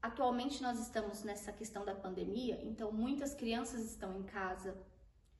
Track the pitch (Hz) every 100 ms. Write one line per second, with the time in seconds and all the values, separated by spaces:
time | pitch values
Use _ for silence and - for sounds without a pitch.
0 | 233 233 254 240 262 - 254 233 226 226
1 | 208 208 214 202 - 202 220 202 202 190
2 | 185 185 185 214 247 196 214 220 214 220
3 | 247 285 277 277 226 233 254 240 220 -
4 | 190 190 190 208 185 190 190 190 190 -
5 | - - - -